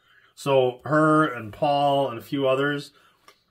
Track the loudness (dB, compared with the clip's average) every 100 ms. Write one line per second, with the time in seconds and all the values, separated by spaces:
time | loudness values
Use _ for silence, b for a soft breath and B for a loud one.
0 | b b b -12 0 2 2 -2 -2 2
1 | 4 4 2 -4 -12 -6 -2 0 2 0
2 | -2 -6 -8 -2 0 0 0 -4 -10 b
3 | b b b b b